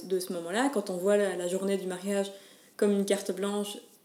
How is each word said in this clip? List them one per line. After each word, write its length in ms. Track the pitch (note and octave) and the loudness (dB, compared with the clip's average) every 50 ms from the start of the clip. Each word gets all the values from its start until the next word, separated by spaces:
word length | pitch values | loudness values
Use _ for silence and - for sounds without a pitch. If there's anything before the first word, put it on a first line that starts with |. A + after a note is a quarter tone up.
| - | -2
de 140 | F#3 F#3+ F3+ | -2 -2 -2
ce 100 | F3+ - | 0 -2
moment-là, 400 | F#3 E3+ E3+ E3+ F#3 A3+ C4+ C#4+ C#4 | -6 -6 -4 -2 0 2 2 2 2
quand 160 | G#3 G3 - | 0 -2 -2
on 60 | F#3 | -4
voit 220 | F3 F3+ G3+ G#3 | 0 4 4 6
la, 180 | G#3 G3+ F#3+ F3+ | 6 4 2 0
la 120 | F3+ F3+ F3 | -2 -2 -2
journée 260 | F#3 F#3+ G3 G3 G3 | -2 0 0 0 0
du 120 | F#3 F3+ | 0 -2
mariage 440 | F#3 F3+ F#3 F#3+ G3 G3+ G3 G3 G3 - - - - - - - - _ | -4 -6 -4 -2 0 0 0 0 -2 -6 -14 -20 -20 -20 -20 -20 -20 _
comme 160 | - G#3+ G#3 G3+ | 0 2 4 4
une 120 | G3 G3 | 2 2
carte 280 | G3 G3 G3 - - F3+ | 2 0 0 0 -4 -4
blanche 440 | F#3 G3 G3+ G#3 G#3 G#3 G3+ - - - - - _ | -2 -2 -2 -2 -2 -4 -4 -8 -12 -14 -18 -20 _